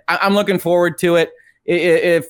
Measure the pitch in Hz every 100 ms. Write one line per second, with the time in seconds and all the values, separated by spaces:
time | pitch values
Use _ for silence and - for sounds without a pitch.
0 | - 175 196 202 202 180 170 175 175 -
1 | 175 170 160 - _ _ - 175 170 160
2 | 175 165